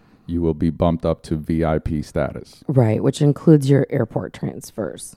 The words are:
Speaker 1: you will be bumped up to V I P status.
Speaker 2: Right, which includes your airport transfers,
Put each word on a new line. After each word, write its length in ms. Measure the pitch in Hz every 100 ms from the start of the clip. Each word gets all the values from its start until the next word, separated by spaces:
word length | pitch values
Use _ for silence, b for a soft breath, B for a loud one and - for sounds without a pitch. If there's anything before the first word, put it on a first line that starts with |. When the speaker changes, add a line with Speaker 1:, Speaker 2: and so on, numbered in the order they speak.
| b b -
Speaker 1:
you 140 | 85
will 140 | 82
be 160 | 76 82
bumped 340 | 76 87 85
up 180 | 82 80
to 120 | - 80
V 280 | 76 82
I 140 | 80 78
P 240 | - 78
status. 640 | - 78 69 58 - - -
Speaker 2:
Right, 360 | 135 110 107
which 180 | 120 -
includes 460 | 147 135 - 151 135
your 180 | 139 -
airport 420 | 135 113 - -
transfers, 840 | - 147 - - - 85 - -